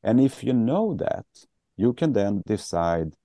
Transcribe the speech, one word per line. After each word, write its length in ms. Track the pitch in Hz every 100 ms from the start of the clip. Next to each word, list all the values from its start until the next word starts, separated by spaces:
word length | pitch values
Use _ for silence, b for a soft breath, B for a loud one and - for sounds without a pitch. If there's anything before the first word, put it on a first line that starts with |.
And 160 | 101 117
if 240 | 135 -
you 100 | 120
know 400 | 127 113 165 220 139
that, 300 | - - - - _ _ _ -
you 160 | 113
can 200 | 123 165
then 300 | 113 101 101 -
decide 680 | 107 - 87 85 85 80 -